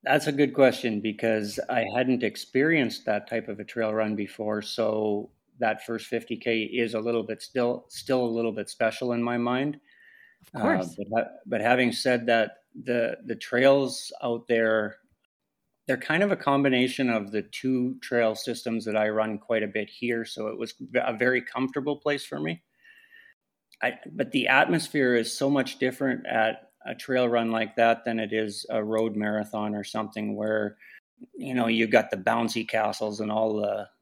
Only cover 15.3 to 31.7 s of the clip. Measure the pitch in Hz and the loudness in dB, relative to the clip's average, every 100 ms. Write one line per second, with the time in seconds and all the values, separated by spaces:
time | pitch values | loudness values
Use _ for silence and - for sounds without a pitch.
15.3 | _ _ _ _ _ - 127 - 160 202 | _ _ _ _ _ -4 -4 0 0 2
16.3 | 160 - 139 139 127 127 127 127 110 101 | 2 2 4 4 4 2 0 0 0 -2
17.3 | 107 - - 131 127 123 131 - 120 113 | -6 -6 -6 -2 0 -2 -4 -2 2 2
18.3 | 110 - 117 120 113 110 107 107 107 110 | 0 -6 -6 -4 -4 0 0 2 0 -2
19.3 | 104 - 113 104 110 101 - 120 117 110 | -4 0 0 0 -4 -6 -6 -2 -2 -4
20.3 | - 107 110 113 - - 123 131 110 123 | -6 -6 -6 -8 -10 -4 -2 -2 0 2
21.3 | 127 123 123 131 143 135 143 151 143 - | 2 -2 -4 -2 -2 -4 -4 -2 -4 -6
22.3 | 143 156 170 _ _ - - _ - - | -6 -6 -6 _ _ -20 -20 _ -20 -20
23.3 | _ _ _ _ _ 123 123 - 165 117 | _ _ _ _ _ -6 -6 -14 -6 -2
24.3 | 139 117 135 151 170 - 151 127 120 113 | 0 4 4 6 2 0 2 4 4 0
25.3 | - 139 139 131 - 131 127 135 123 - | 0 2 2 0 -2 -2 0 -2 -2 -2
26.3 | 123 110 - - _ - 123 - 127 123 | 0 0 -2 -16 _ -14 -12 -2 0 2
27.3 | 117 113 113 107 - 117 113 - 113 107 | 2 2 0 -2 4 4 4 0 -2 -2
28.3 | 110 110 104 - 117 107 110 113 107 107 | -2 -2 -6 -4 -2 0 0 0 0 -2
29.3 | 107 107 107 107 104 101 110 107 110 107 | -2 -4 -4 -4 -4 -6 -6 -6 -6 -6
30.3 | 104 107 110 104 - - - _ _ - | -4 0 0 0 -6 -20 -20 _ _ -20
31.3 | 311 139 127 113 | -12 -4 0 2